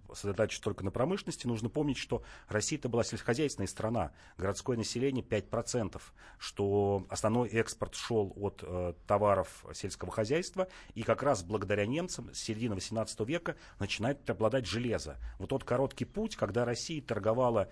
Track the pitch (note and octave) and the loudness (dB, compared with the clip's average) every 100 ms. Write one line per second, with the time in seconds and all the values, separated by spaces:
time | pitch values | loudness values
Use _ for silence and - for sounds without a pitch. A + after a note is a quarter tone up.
0 | - - G2+ G2 G#2 - A2 F#2+ G2 G#2+ | -16 -6 -2 2 2 0 -4 -2 -2 0
1 | C#3 G3+ - - B2 A2+ A2+ D3+ D3 B2+ | 0 0 -4 -6 -2 -2 0 0 0 0
2 | - A#2+ - - - G#2 - D#3 A#2+ A#2 | -2 -4 -6 -16 -4 -2 0 -2 0 2
3 | G#2+ A2+ - A#2+ D3 - G2 - A2 A#2 | 2 0 0 2 0 0 -4 -2 -2 0
4 | E2 - - - F#2+ G2 - A#2+ G#2+ A#2+ | -2 -6 -18 -4 -2 -2 -2 0 0 0
5 | C#3 B2+ - G#2+ - A2+ - B2 G2 - | 0 0 0 -2 0 -2 0 0 -2 -4
6 | - - - - - - G2+ G2+ G2+ G2 | -14 -20 -20 -14 -8 0 4 6 6 4
7 | F#2 F#2+ A2 A#2+ A#2 A2 A2 - G#2+ - | 0 0 2 4 4 2 0 -2 -6 -6
8 | - A2+ G2 F#2 G2+ - - F2+ F2 E2 | 0 2 2 0 -4 -4 -4 -2 -2 -2
9 | - G#2 G#2 G2 F2+ - - E2 F#2+ - | 2 6 6 6 4 -4 -14 -8 -8 -6
10 | F2+ A#2 G#2+ D#3+ F3+ F#3+ F#3 - - - | -4 -2 0 0 0 -2 -4 -6 -12 -2
11 | A2+ A2+ C#3 A#2 F2 G#2+ F#2+ G#2 G#2 D3 | 2 4 4 2 2 -2 0 2 2 0
12 | F3+ - A#2+ - - G#2+ A#2+ F#2+ - A2 | -4 -6 -10 -8 -4 -2 -2 -2 -2 -2
13 | A2 - A2 E3+ E3+ D3 - - G2+ - | -2 -2 -2 -2 -4 -8 -10 -6 -4 0
14 | A#2 C#3 - G2 G#2+ C3 G2 A2 B2 F2+ | 0 0 -2 2 2 2 0 -2 0 -2
15 | D#2 C2 - - - C3+ - B2 C3+ - | -4 -10 -10 -8 -4 -2 0 2 2 0
16 | A#2 G3+ A3 - G#2 A2 A#2+ A#2 - D#3 | -6 -4 -4 -2 0 2 0 0 -4 -6
17 | - G#2+ G#2 A#2 B2 A2+ F#2 | -4 0 2 4 4 4 0